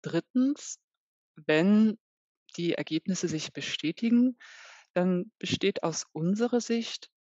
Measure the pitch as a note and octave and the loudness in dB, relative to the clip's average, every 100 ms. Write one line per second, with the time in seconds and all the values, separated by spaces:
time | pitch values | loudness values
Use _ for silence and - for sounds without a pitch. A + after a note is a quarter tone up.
0 | D3+ E3 - B3+ C4 D4 - - _ _ | -2 -4 -2 0 0 0 -8 -16 _ _
1 | _ _ _ - D#3 D#3 F#3 G#3 A3 - | _ _ _ -10 2 4 6 6 4 2
2 | _ _ _ _ _ - E3+ D#3 D3 D#3 | _ _ _ _ _ -6 -4 -2 -4 -4
3 | - F3+ F3 D#3 - - C#3 - D3+ - | -2 -4 -2 -4 -6 -10 -10 -6 -6 -2
4 | A#3 A#3+ B3+ A#3+ - - - - _ F3+ | 2 4 2 0 -20 -20 -20 -20 _ -2
5 | F3+ F3+ G#3+ _ F#3 - F#3+ - E3+ D#3+ | 0 0 -4 _ -6 -2 -2 -2 -4 -6
6 | - - E3 G#3 A#3+ A#3+ - A#3 A3+ - | -10 -4 -2 0 0 -2 -2 -4 -4 -12
7 | - _ | -16 _